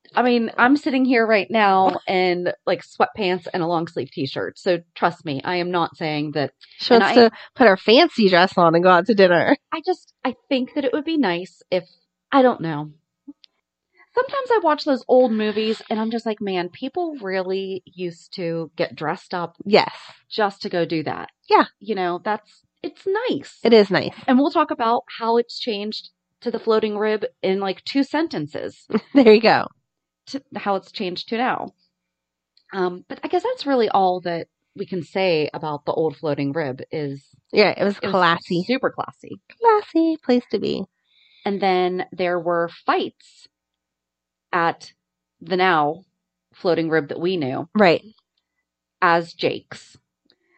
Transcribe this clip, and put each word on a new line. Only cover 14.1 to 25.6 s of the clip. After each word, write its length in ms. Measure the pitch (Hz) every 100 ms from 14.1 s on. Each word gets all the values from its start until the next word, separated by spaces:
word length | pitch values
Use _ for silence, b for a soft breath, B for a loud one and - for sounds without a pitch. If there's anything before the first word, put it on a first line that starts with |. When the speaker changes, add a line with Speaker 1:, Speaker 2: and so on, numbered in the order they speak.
Speaker 1:
Sometimes 360 | - 523 554 508
I 100 | 466
watch 220 | 339 294 302
those 180 | 254 -
old 240 | 254 254
movies 480 | 220 214 208 220 214 -
and 100 | 214
I'm 100 | 226
just 160 | 226 226
like, 140 | 214
"Man, 300 | 202 185 175
people 460 | - 262 370 339 285
really 600 | 196 190 185 190 190 190 _
used 480 | 180 175 170 - -
to 360 | 170 165 160 -
get 180 | 170 -
dressed 380 | 156 180 -
up 240 | 180 165 - 202
Speaker 2:
Yes. 280 | 202 - B B B -
Speaker 1:
just 320 | - 202 -
to 80 | 208
go 160 | 175 165
do 180 | 165
that." 280 | 143 85 82 _ -
Speaker 2:
Yeah. 160 | 403 233 _
Speaker 1:
You 160 | 202 196
know, 260 | 180 175
that's, 400 | 214 214 _ _ _ _
it's 240 | - - 392 403 494
nice. 300 | 143 - -
Speaker 2:
It 120 | 233
is 180 | 226 202
nice. 220 | 170 - - -
Speaker 1:
And 140 | 254
we'll 120 | 294
talk 200 | 339 302
about 320 | 302 226 - - -
how 160 | 226 233
it's 240 | 233
changed 520 | -